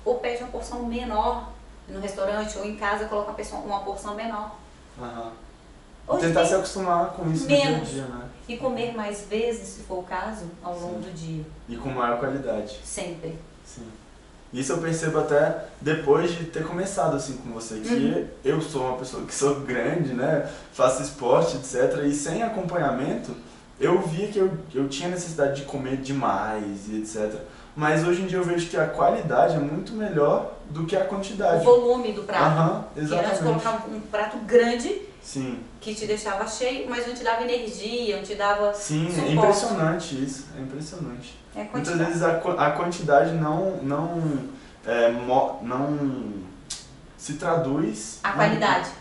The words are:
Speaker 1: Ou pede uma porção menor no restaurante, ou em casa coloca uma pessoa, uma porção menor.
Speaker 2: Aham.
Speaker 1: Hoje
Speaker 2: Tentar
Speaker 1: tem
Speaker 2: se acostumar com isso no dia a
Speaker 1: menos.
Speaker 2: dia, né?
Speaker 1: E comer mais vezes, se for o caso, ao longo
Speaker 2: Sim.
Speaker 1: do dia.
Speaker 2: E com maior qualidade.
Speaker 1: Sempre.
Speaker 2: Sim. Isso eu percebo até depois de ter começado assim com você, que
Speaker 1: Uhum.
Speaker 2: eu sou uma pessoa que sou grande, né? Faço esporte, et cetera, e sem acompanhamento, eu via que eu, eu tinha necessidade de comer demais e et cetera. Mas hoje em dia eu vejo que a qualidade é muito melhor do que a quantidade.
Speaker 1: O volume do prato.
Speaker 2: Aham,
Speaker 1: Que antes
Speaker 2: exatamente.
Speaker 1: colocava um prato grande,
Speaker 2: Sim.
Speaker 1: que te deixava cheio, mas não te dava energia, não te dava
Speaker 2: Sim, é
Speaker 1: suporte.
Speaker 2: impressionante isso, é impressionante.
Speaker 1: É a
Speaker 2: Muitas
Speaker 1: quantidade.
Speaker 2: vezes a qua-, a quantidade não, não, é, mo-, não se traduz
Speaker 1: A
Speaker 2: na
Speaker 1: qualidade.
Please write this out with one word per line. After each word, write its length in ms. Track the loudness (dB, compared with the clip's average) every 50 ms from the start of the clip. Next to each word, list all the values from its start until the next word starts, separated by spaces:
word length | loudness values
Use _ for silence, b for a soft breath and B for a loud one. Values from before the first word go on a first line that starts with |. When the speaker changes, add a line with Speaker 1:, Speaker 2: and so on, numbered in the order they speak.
| 2
Speaker 1:
Ou 120 | 2 0 0
pede 220 | 0 -4 -4 -4 -6
uma 80 | -8
porção 320 | -8 -8 -8 -6 -6 -6 -4
menor 680 | -4 -4 -4 -4 -2 0 0 2 2 0 -2 -6 -10 -14 -16 -20 -20 -20 -20 -16 -12
no 120 | -10 -8
restaurante, 580 | -6 -6 -4 -2 -2 -2 0 -2 -4 -4 -6 -6
ou 80 | -6
em 100 | -6 -6
casa 300 | -4 -2 -2 -2 -2 -2
coloca 240 | -2 -2 -2 -2 -2
uma 60 | -6
pessoa, 260 | -8 -8 -8 -8 -10
uma 180 | -6 -4 -4 -4
porção 340 | -4 -4 -8 -6 -6 -8 -6
menor. 400 | -6 -6 -6 -6 -6 -8 -10 -12 -16 -20 -20 -20 -20 -20 -20 -16 -14
Speaker 2:
Aham. 320 | -12 -12 -10 -10 -10 -10 -12 -14 -20 -20 -20 -20 -20 -20 -20 -20 -20 -20 -20 -20 -4 -2
Speaker 1:
Hoje 200 | 0 2 2 4
Speaker 2:
Tentar 140 | 4 6
Speaker 1:
tem 80 | 4 6
Speaker 2:
se 60 | 4
acostumar 520 | 2 2 0 -4 -2 0 2 2 2 2 0
com 200 | -2 -4 -2 0
isso 120 | 0 0 2
no 40 | 4
dia 180 | 4 6 6 4
a 40 |
Speaker 1:
menos. 180 | 2 0 0 -4
Speaker 2:
dia, 140 | -6 -6 -6
né? 260 | -6 -8 -10 -12 -12 -16 -16 -12 -12
Speaker 1:
E 80 | -10
comer 400 | -4 -2 -2 0 0 -2 -4 -4
mais 300 | -6 -6 -6 -6 -8 -8 -4
vezes, 380 | -2 -2 0 0 -2 -4 -6 -12
se 140 | -14 -14
for 180 | -12 -8 -8 -8
o 40 | -6
caso, 420 | -6 -6 -6 -6 -6 -8 -8 -10 -12 -12 -12 -10
ao 100 | -8 -8 -6
longo 240 | -6 -6 -6 -8 -8
Speaker 2:
Sim. 60 | -10
Speaker 1:
do 40 | -10
dia. 300 | -10 -8 -8 -6 -8 -8 -10 -14 -16 -14 -12
Speaker 2:
E 80 | -12
com 140 | -8 -6 -6
maior 280 | -2 0 0 0 0 0
qualidade. 600 | 0 -2 -2 -2 -2 -2 -2 -2 -4 -6 -10 -14 -12
Speaker 1:
Sempre. 540 | -10 -8 -6 -6 -6 -8 -8 -10 -10 -10 -10 -14 -18 -20 -20 -20
Speaker 2:
Sim. 200 | -20 -16 -16 -16 -16 -16 -18 -20 -20 -20 -20 -20 -20 -20 -20 -20 -12 -6
Isso 180 | -6 -2 -2
eu 60 | -2 -2
percebo 420 | 0 0 -2 0 0 0 2 2
até 460 | 2 4 4 4 6 4 2 -2 -6 -12 -14 -6
depois 500 | -2 0 0 0 6 6 6 6 6 2
de 140 | 0 -2 -4
ter 200 | -6 -4 -4 -4
começado 520 | -4 -2 -4 -4 -4 0 0 2 2 2 0
assim 180 | -2 -4 -8
com 160 | -10 -10 -10
você, 300 | -10 -10 -10 -8 -8 -8
que 120 | -2 0 2
Speaker 1:
Uhum. 340 | 2 4 2 2 0 -2 -4 -8 -4 0
Speaker 2:
eu 160 | 2 2 2
sou 220 | 0 -2 -2 -2 -2 0
uma 100 | -2 -4
pessoa 280 | -6 -8 -8 -8 -8
que 100 | -8 -4
sou 240 | 2 2 2 2 2
grande, 540 | -2 -2 -2 0 0 0 2 2 0 0 0
né? 360 | 0 2 2 2 2 B B B B B B
Faço 300 | 0 4 4 4 4 2 -2
esporte, 540 | -6 -6 -4 2 6 6 6 6 4 0 -2
et 80 | -6
cetera, 420 | -4 0 2 4 4 4 2 2 2
e 60 | 2
sem 280 | 2 0 -2 0 0
acompanhamento, 960 | 0 0 -2 -2 -4 -2 0 0 2 2 0 0 0 -2 -2 -2 -4 -8 -10 -12 B B B B B B -8 0
eu 240 | 2 4 4 4 4
via 260 | 2 -2 -2 -2 0
que 100 | 2 2
eu, 180 | 2 4 2 -2 -8 -6 -2
eu 140 | -2 0 0
tinha 220 | -2 -4 -4 -2
necessidade 480 | -2 -4 -4 -6 0 2 2 2 2 0
de 80 | -4 -6
comer 300 | -6 -4 -2 -2 -2 -2
demais 880 | -2 -2 -2 0 2 2 2 0 0 -2 -2 -4 -4 -4 -6 -8 -8 -6
e 140 | -4 -4
et 40 | -4
cetera. 400 | -4 -4 -2 -2 -2 -2 -4 -10 B B B B B B
Mas 320 | -2 2 2 4 4 4 4
hoje 140 | 2 2
em 60 | 2 0
dia 100 | 0 0
eu 60 | 2
vejo 240 | 2 2 0 0 -2
que 80 | 0 0
a 100 | 0 0
qualidade 680 | 2 4 4 4 4 4 0 2 4 6 6 6 6
é 40 | 2
muito 320 | 0 0 -2 -4 -6 -6
melhor 640 | -4 -4 -4 0 2 4 6 6 4 4 2 -4 -10 -12 -14 -10
do 160 | -6 -6 -2
que 100 | 0 2
a 80 | 2 2
quantidade. 580 | 0 -2 -4 -6 -6 -4 0 2 4 4 6
Speaker 1:
O 40 | 8
volume 480 | 10 10 10 10 6 2 2 2 -2 -4
do 100 | -4 -4
prato. 200 | -2 2 4 4
Speaker 2:
Aham, 400 | 4 6 6 4 4 2 0 -6 -8 -6
Speaker 1:
Que 60 | -4
antes 100 | -2 0
Speaker 2:
exatamente. 320 | 2 2 2 2 2 2 2
Speaker 1:
colocava 460 | 2 2 2 2 0 -2 -2 -4 -6
um 100 | -8 -10
prato 380 | -10 -4 -2 -2 -2 -2 -4 -6 -6
grande, 560 | 6 6 8 8 8 2 0 0 -2 -4 -4 -6 -10 -16 -18
Speaker 2:
Sim. 380 | -16 -10 -6 -6 -4 -4 -6 -8 -10 -16 -18 -14
Speaker 1:
que 120 | -10 -10 -8
te 140 | -6 -2 -2
deixava 400 | -2 -2 -2 -2 -2 -2 -2 -4
cheio, 420 | -4 -2 -2 -2 -2 -2 -4 -4
mas 160 | -4 -4 -4
não 80 | -4 -6
te 100 | -4 0
dava 200 | 0 0 0 0
energia, 720 | 0 0 -2 -2 -4 -8 -6 -6 -4 -4 -2 -2 0 -2
não 80 | -2 -4
te 100 | -6 -4
dava 400 | 0 2 2 4 4 4 2 2
Speaker 2:
Sim, 340 | 0 -4 -2 0 0 0 0
é 20 |
Speaker 1:
suporte. 220 | 0 0 2 4 4
Speaker 2:
impressionante 880 | 6 8 6 6 6 4 0 0 2 2 2 2 0 -2 -4 -4 -4 -4
isso, 220 | -4 -4 -8 -12 -14 -12 -10
é 40 |
impressionante. 760 | -10 -8 -8 -8 -10 -10 -8 -10 -8 -8 -8 -12 -14 -16 -18 -20 -20 -14 -10
Speaker 1:
É 60 | -10
a 20 | -10
Speaker 2:
Muitas 60 | -6 -4 -4 -2 0
Speaker 1:
quantidade. 200 | 0 2 2 2
Speaker 2:
vezes 140 | 2 2 2
a 120 | 2 2 2
qua-, 280 | 0 0 2 2 2 2
a 40 |
quantidade 600 | 2 2 -2 -2 -2 -4 2 6 6 8 8 6 2
não, 440 | 0 2 2 2 2 0 0 -2 -2
não, 640 | -2 -2 -2 0 -2 -2 -2 -2 0 0 0 -2 -4 -6 B B B B B B -4
é, 240 | -2 2 6 6 4
mo-, 480 | 4 2 0 2 4 4 4 2 0 -6 -6
não 720 | -4 -2 0 0 0 0 0 0 -2 -2 -2 -6 -6 -8 -8 -10 -12 -16 -18 -12 -12 -12 -12 -12 -18 -20 -20 -20 -20 -20 -16
se 160 | -10 -8 -8
traduz 840 | -4 0 2 2 2 2 2 2 2 0 0 -2 -4 -8 -10 -12 -6 -4
Speaker 1:
A 60 | -2
Speaker 2:
na 40 | 0
Speaker 1:
qualidade. 540 | 2 2 2 4 4 2 2 2 2 0 -4 -10 -14